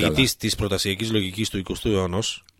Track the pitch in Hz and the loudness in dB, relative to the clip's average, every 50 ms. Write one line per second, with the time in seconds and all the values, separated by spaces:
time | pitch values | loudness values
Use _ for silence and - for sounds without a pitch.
0 | 85 80 76 - 131 120 - - - 110 - - 107 98 98 92 - 101 98 95 | 4 4 4 4 2 2 2 0 -2 -2 -2 0 0 0 0 0 0 -2 -2 -2
1 | 113 110 113 107 95 92 92 104 110 - - 101 95 - 92 - - 120 104 95 | -2 0 0 0 0 0 -2 -2 -4 -2 -2 -4 -4 -4 -6 -2 0 2 2 2
2 | 92 90 90 101 113 - - - - _ _ _ | 2 0 0 -2 -2 -2 -6 -8 -12 _ _ _